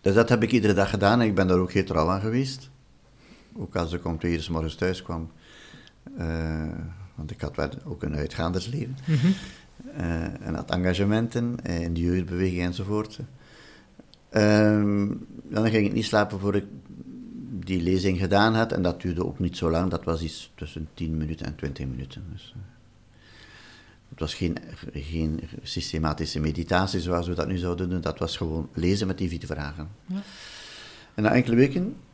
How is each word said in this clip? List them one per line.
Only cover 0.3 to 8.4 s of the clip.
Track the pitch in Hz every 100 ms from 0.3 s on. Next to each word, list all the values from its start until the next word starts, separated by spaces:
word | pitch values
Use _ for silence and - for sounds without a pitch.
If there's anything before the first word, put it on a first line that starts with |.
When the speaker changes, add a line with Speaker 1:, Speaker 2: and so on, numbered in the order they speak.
| 120
Speaker 1:
ik | 110
iedere | 123 104
dag | 98 98
gedaan | 101 101 120
en | 113
ik |
ben | 98 95
daar | 90
ook | 90
heel | 98
trouw | 92 80 80
aan | 95
geweest. | 107 120 135 131 - - - - _ - - - -
Ook | - - -
als | 85
ik | 87
om | 87 80
twee | 87
uur | 82
's | 78
morgens | 82 80
thuis | - 92 90
kwam. | - 82 80 - - - - - - _ - 277
Eh, | 165 80 80 80 78 - 85 87 95
want | - 76
ik | -
had | 73 -
wel | 73 -
ook | - 82
een | 73 73
uitgaandersleven. | 73 -